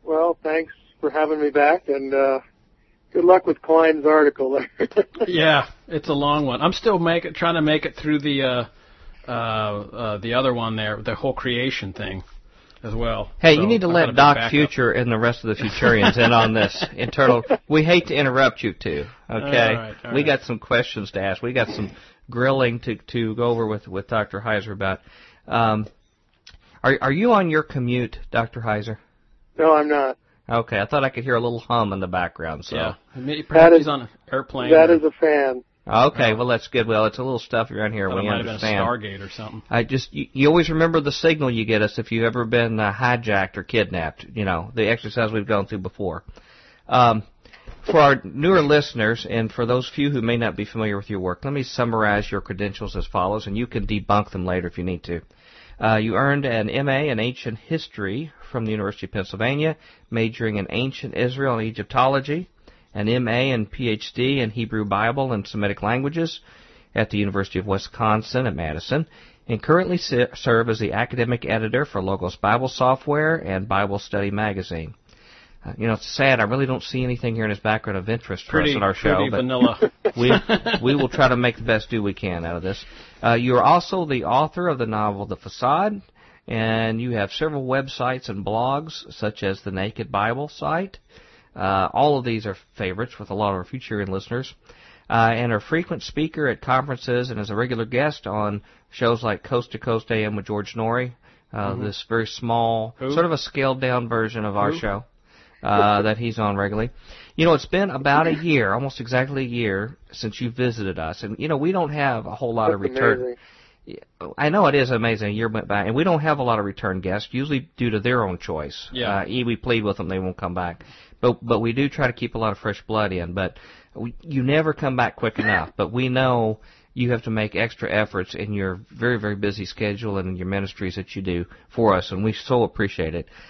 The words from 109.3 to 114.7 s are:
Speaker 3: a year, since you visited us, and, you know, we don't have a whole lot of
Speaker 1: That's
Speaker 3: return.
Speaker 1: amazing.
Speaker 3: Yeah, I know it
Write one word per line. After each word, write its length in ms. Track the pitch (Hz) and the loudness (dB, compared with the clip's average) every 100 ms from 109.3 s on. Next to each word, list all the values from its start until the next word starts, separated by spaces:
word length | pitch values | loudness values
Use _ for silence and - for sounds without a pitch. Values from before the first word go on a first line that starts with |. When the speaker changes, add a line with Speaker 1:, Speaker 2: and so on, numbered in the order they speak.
| 139 | -4
Speaker 3:
a 40 | 127 | -4
year, 480 | 120 113 95 110 - - | -2 -2 -2 -4 -10 -20
since 280 | - 113 - | -10 -8 -6
you 100 | 123 | -8
visited 480 | 123 127 113 98 87 | -2 -2 -2 -6 -4
us, 240 | 80 90 | -6 -8
and, 140 | 107 107 | -10 -8
you 100 | 151 | -2
know, 80 | 147 | 0
we 160 | 156 | 0
don't 180 | 190 160 | 0 -2
have 340 | 147 139 117 - | 0 0 -2 -6
a 80 | |
whole 200 | - 123 | -8 -4
lot 180 | 113 110 | 0 2
of 80 | 104 | 2
Speaker 1:
That's 100 | 98 | -2
Speaker 3:
return. 260 | 131 120 127 | 2 2 2
Speaker 1:
amazing. 160 | 127 123 - - _ _ - | -2 -8 -16 -20 _ _ -18
Speaker 3:
Yeah, 420 | - - _ 85 - | -18 -18 _ -12 -2
I 120 | 151 | 0
know 180 | 190 | 4
it 80 | 165 | 4